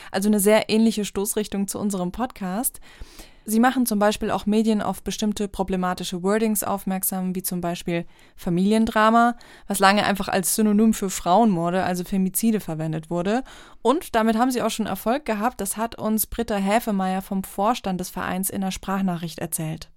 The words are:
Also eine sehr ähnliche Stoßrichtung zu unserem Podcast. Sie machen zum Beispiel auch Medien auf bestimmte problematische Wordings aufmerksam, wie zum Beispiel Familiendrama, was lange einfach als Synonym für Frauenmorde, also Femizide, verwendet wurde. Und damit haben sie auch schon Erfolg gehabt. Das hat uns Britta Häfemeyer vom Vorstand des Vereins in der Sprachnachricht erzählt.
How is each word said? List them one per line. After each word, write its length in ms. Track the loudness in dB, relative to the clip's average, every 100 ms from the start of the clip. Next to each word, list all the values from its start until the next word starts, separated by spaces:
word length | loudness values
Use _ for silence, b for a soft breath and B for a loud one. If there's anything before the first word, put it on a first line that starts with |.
| B
Also 180 | 0 2
eine 100 | 4
sehr 300 | 4 2 2
ähnliche 340 | 2 2 2
Stoßrichtung 640 | -4 -4 -4 -4 -4 -4 -4
zu 100 | -4
unserem 360 | -4 -2 -4
Podcast. 680 | -4 -6 -6 -6 -4 -4 -6 B B B B B B -2
Sie 120 | 4
machen 240 | 4 4 0
zum 120 | 2
Beispiel 320 | 2 2 -2
auch 160 | -2 2
Medien 360 | 2 4 2
auf 200 | 0 -4
bestimmte 440 | -6 -4 -2 -2 -4
problematische 760 | -4 -2 -2 -2 -4 -6 -4
Wordings 440 | 0 2 2 0 -2
aufmerksam, 680 | -4 -4 -4 -2 -2 -2
wie 100 | -4
zum 180 | -4 -4
Beispiel 440 | -4 -4 -4 -4 -4 b b -8
Familiendrama, 1000 | -2 2 4 4 4 4 6 6 4 2 B B -6
was 120 | 4
lange 240 | 6 6 2
einfach 220 | 0 0
als 260 | 0 0
Synonym 400 | 2 4 6 4
für 160 | 4 -2
Frauenmorde, 760 | -2 2 4 6 4 2 0
also 200 | 0 -2
Femizide, 560 | -2 0 0 2 2 2
verwendet 500 | -2 -4 -4 -4 -4
wurde. 340 | -2 0 -2 -4 B B B
Und 340 | 0 0 0 2
damit 220 | 2 4
haben 140 | 2
sie 100 | 0
auch 80 | -2
schon 160 | -2 -4
Erfolg 380 | -4 -2 -2
gehabt. 380 | -2 -2 -2 -2
Das 160 | -6 -4
hat 200 | -6 -4
uns 300 | -2 -2 -2
Britta 300 | -4 -4 -2
Häfemeyer 640 | 2 0 0 -2 0 -2
vom 240 | -4 -6 -4
Vorstand 560 | -2 0 0 -2 -6
des 80 | -6
Vereins 400 | -6 -6 -4 -4
in 100 | -4
der 120 | -4
Sprachnachricht 680 | -4 -4 -2 0 -2 -6 -8
erzählt. 500 | -8 -6 -6 -8 -12